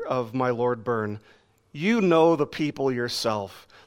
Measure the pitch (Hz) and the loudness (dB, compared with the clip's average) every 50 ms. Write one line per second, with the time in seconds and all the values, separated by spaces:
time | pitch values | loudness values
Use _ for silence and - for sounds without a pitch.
0 | 151 - 131 127 120 110 117 131 127 127 120 117 120 123 123 113 104 123 120 110 | -4 -4 -4 -4 -4 -4 -2 -2 0 0 0 0 0 -2 -2 -2 -4 -4 -2 -2
1 | 107 104 104 107 - - - _ _ _ _ _ _ _ - 143 165 214 233 226 | -2 -4 -6 -10 -14 -20 -20 _ _ _ _ _ _ _ -10 -4 0 0 2 2
2 | 190 175 165 160 160 170 165 147 147 - - - 156 147 - - 135 135 127 120 | 4 4 6 6 6 6 4 2 0 -2 -4 -4 -4 -4 -2 -2 -2 -2 -2 -2
3 | 120 120 - - - 113 110 104 98 92 - - - _ - - - | -4 -4 -4 -4 -2 -2 -2 -2 -4 -8 -12 -18 -20 _ -20 -20 -6